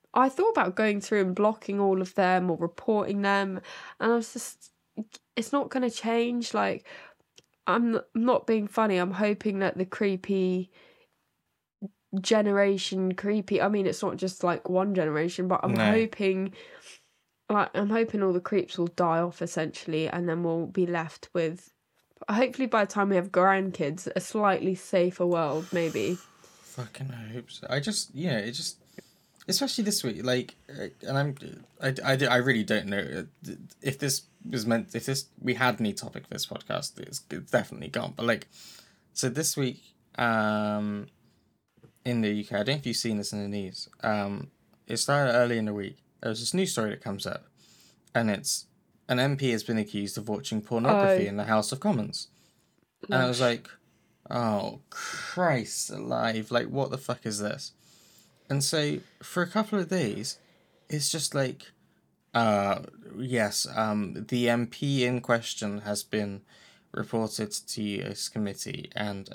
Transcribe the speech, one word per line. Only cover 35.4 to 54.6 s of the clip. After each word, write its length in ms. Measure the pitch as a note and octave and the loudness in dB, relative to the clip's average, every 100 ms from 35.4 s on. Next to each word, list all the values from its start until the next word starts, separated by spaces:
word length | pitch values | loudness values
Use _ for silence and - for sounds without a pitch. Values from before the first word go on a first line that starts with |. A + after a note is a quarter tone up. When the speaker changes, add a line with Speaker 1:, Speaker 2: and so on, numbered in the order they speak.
Speaker 2:
we 140 | B2+ A#2+ | -2 2
had 240 | B2+ A#2 | 2 2
any 100 | G#2+ | -2
topic 320 | G2 - - - | -4 -8 -12 -12
for 60 | |
this 120 | - - | -8 -8
podcast, 520 | - - G1+ - - | -8 -6 -6 -6 -10
it's, 220 | - - - | -12 -12 -10
it's 200 | C#2+ - | -10 0
definitely 380 | B2 - - E2 | 0 0 -8 -8
gone. 240 | A#2+ - - | -6 -6 -4
But, 100 | A#2 | -2
like, 220 | A2 - - - - - _ _ | -2 -4 -20 -20 -20 -20 _ _
so 140 | - C3 | -4 -2
this 280 | C3+ D#3 - | 0 -2 0
week, 240 | C3 - - _ _ - | -2 -4 -14 _ _ -2
um, 920 | A#2+ A2+ G#2+ G#2+ G#2 G#2 G#2 G#2 G#2 _ _ _ _ _ _ _ - _ B2+ | 2 4 2 2 0 -2 -2 -6 -8 _ _ _ _ _ _ _ -20 _ -2
in 160 | A#2+ | 0
the 80 | G#2+ | 2
U 140 | G#2 G2+ | 0 -2
K, 100 | G#2 | -2
I 40 | |
don't 80 | G#2 | 0
know 80 | D3 | -2
if 100 | C3 | -2
you've 100 | A2+ | -2
seen 220 | A#2 G#2 | -2 -2
this 160 | G2+ | -4
in 80 | G#2 | -6
the 80 | G2+ | -6
news, 400 | G#2 F#2+ F2+ - _ | -6 -8 -10 -16 _
um, 480 | A2+ G#2 G2 G2+ C#3 _ _ _ - | -2 0 -2 -6 -10 _ _ _ -8
it 80 | A#2 | -4
started 360 | - C#3+ C3+ | 2 2 4
early 240 | A#2+ A#2+ A#2 | 4 4 2
in 80 | G#2+ | 0
the 80 | |
week. 240 | G#2 G2 - _ - | -2 -6 -10 _ -8
There 80 | A#2 | -6
was 100 | A2+ | -4
this 140 | A#2+ | -2
news 180 | F3+ C3+ | 0 0
story 200 | B2+ G#2+ | 0 -2
that 100 | G#2 | -4
comes 240 | - G2 - | -6 -6 -6
up, 220 | - - _ _ _ _ _ _ - | -8 -12 _ _ _ _ _ _ 0
and 140 | A2+ | 2
it's, 360 | G2+ - - - _ _ _ - | 0 -2 -4 -6 _ _ _ -2
an 100 | B2 | 2
M 160 | C3+ C#3 | 2 2
P 140 | C3+ | 0
has 120 | A2+ | 0
been 140 | - A2+ | 0 -2
accused 400 | G#2 G#2 G2+ A2 | -2 -4 -6 -6
of 120 | G#2 | -6
watching 320 | G#2 - A2 | -6 -4 -6
pornography 640 | - A#2 A#2 G#3 G3 F#3 F#3 | -2 0 4 4 6 4 2
Speaker 1:
Oh. 40 | |
Speaker 2:
in 80 | G#3 | -2
the 80 | G#3 | 2
House 260 | - G#3 | 2 2
of 80 | C#3 | -2
Commons. 480 | G#3 C#3+ G#2+ - - _ _ _ _ _ _ _ - | 0 0 -2 -6 -12 _ _ _ _ _ _ _ -2
And 60 | C3 | 2
I 120 | B2+ | 2
was 120 | B2 | 4
Speaker 1:
Lush. 80 | B2+ | 2
Speaker 2:
like, 200 | A#2 - - _ _ _ _ - | 2 -6 -20 _ _ _ _ -8
"Oh, 500 | B2 A#2 G#2 | -2 0 0